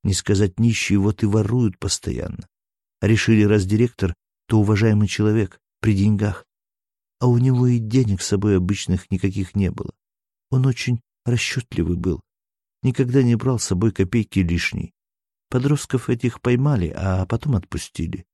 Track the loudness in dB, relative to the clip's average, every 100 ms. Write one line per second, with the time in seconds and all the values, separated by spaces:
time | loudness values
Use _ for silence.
0 | -2 -2 0 0 0 2 0 0 0 0
1 | 0 0 0 0 0 0 -2 -4 -8 -6
2 | -6 -6 -8 -10 -14 _ _ _ _ _
3 | 0 2 4 4 6 4 2 0 0 0
4 | -4 -4 _ _ _ 0 2 2 2 2
5 | 0 0 0 2 -2 -6 _ _ 0 2
6 | 2 2 0 -4 _ _ _ _ _ _
7 | _ _ 2 2 2 2 2 0 0 0
8 | 2 -2 -2 0 2 2 2 -2 -2 -4
9 | -2 -4 -2 -4 -4 -2 -2 -4 -12 _
10 | _ _ _ _ _ 0 2 0 -2 -4
11 | _ _ -2 -2 -2 -6 -6 -4 -2 -2
12 | -2 -4 _ _ _ _ _ _ -4 0
13 | 0 2 2 2 0 -2 -2 0 0 0
14 | 0 0 0 0 0 0 -2 -6 -10 _
15 | _ _ _ _ _ -2 0 -2 -2 -6
16 | -2 -2 -2 -2 -2 0 2 0 -2 -2
17 | -2 -2 -2 -4 -2 -2 -2 -12 -10 -8
18 | -8 -8 -14